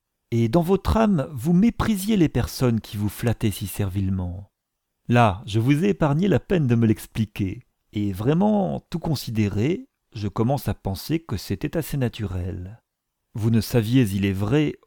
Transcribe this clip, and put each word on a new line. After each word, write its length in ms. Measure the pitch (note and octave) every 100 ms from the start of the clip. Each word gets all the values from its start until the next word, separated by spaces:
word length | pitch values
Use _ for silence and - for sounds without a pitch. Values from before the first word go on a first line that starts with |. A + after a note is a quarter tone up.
| _ _ -
Et 180 | A#2 A#2
dans 100 | D#3+
votre 380 | E3+ F#3+ - A3
âme, 280 | A3 F3+ C3+
vous 220 | C#3+ C#3
méprisiez 640 | F3+ A#3 - A3+ G#3 G3 A3
les 100 | D3+
personnes 540 | B2+ A2+ - B2 A2+
qui 160 | - G#2
vous 100 | G#2
flattaient 420 | - A#2+ G#2+ A2+
si 160 | - G2
servilement. 840 | - G2+ F#2+ F#2+ F#2+ F2+ F#2 G2+ _ _ _ _ _ -
Là, 340 | A#2+ A2+ F2+ -
je 140 | G#2+
vous 220 | A#2+ D3
ai 60 | G3+
épargné 400 | F3+ D3+ D3+ G3
la 100 | E3+
peine 280 | - F#3 C3+
de 80 |
me 120 | A#2 A2+
l'expliquer. 800 | A2 - - A2 - F#2+ A2+ - _ _
Et 180 | G#2+ G2+
vraiment, 680 | F#2 A2 E3 G#3 G#3 F3 - -
tout 80 | E3+
considéré, 920 | D#3+ D3 - A2 G2+ G2 B2+ G3+ C4 _ _
je 140 | A2 G2+
commence 400 | - A2+ C#3 -
à 60 |
penser 460 | F#2+ G2+ F#2+ - D#3+
que 180 | - A#2
c'était 400 | - F#2+ D3 E3+
assez 180 | - C#3+
naturel. 840 | A#2+ - G2+ F#2 F2 F2 F2 A2 _ _ _ _ _
Vous 160 | A#2 A2
ne 120 | A2+
saviez, 400 | - B2 G#2+ C3
il 240 | A2 G2 G2
est 60 |
vrai, 420 | F#2+ G#2 C#3+ D3 -